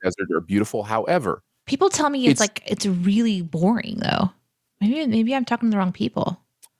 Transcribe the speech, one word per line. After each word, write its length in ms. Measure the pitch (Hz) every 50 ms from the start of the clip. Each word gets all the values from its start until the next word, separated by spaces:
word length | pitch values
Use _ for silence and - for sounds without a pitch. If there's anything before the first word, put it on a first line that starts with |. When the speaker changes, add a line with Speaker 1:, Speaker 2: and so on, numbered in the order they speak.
| -
Speaker 1:
desert 240 | 92 90 - 95 85 87
are 80 | 80
beautiful. 420 | 87 - 95 101 107 - - 113 104
However, 600 | 104 110 110 104 - 170 180 135 95 78 - - _ _ _ _
Speaker 2:
People 240 | - - 269 370 392
tell 200 | - - 302 294
me 160 | 285 277 254
it's 60 | 233
Speaker 1:
it's 80 | 220 226
Speaker 2:
like, 220 | 220 202 - - -
it's 200 | - 214 - -
really 560 | 202 185 175 175 196 202 220 233 233 208 185
boring, 560 | 175 165 - 160 165 190 240 226 - - - -
though. 320 | - - - - - 185 - _ _ _ _ _ _ _ _ _
Maybe, 240 | 202 208 247 302 320 262
maybe 260 | 214 226 226 226 269
I'm 100 | 269 247
talking 240 | - 240 233 - 233
to 20 |
the 60 | 214 202
wrong 140 | 190 185 180
people. 480 | - 214 - - - - - 180 - _ _ _ _ - - _